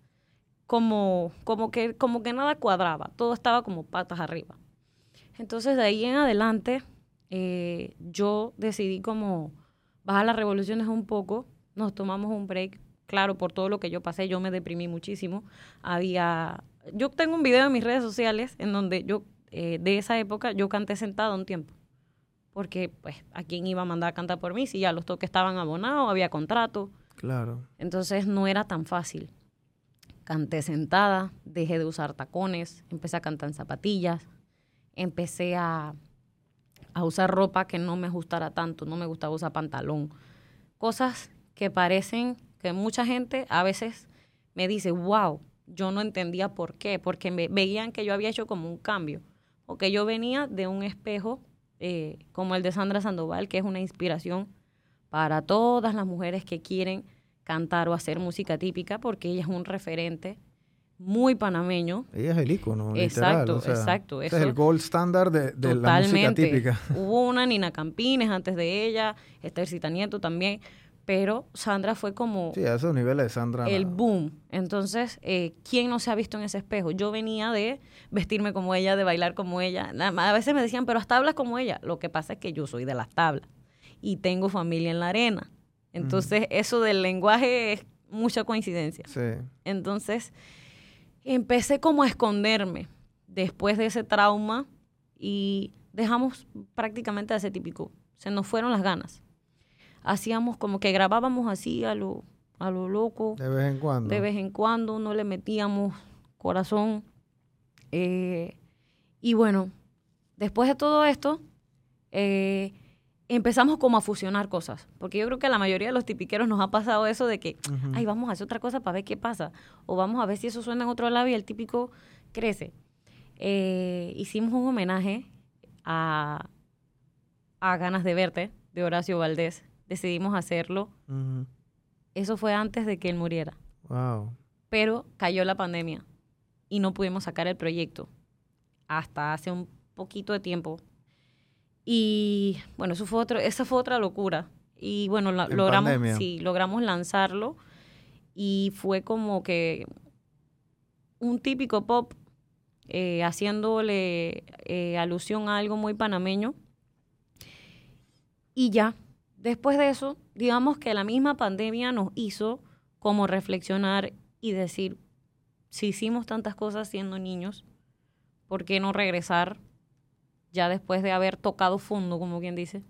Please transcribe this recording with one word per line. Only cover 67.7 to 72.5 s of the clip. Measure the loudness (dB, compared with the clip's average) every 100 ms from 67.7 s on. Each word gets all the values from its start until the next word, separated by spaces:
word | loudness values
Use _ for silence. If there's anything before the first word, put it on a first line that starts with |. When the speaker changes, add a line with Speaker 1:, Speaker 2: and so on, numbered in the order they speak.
Speaker 1:
Campines | -2 -4 0 2 4 4
antes | 2 0
de | 0 0 0 0
ella, | 2 0 -2 -12 -14
Esther | -8 -4 -4
Cita | -4 -4
Nieto | -2 -2 -2
también, | -4 0 -2 -2 -10 -20 -20 -12
pero | 0 2 2 0 -6
Sandra | -6 -2 0 0 -2
fue | -4
como | -4 -2 -2 -2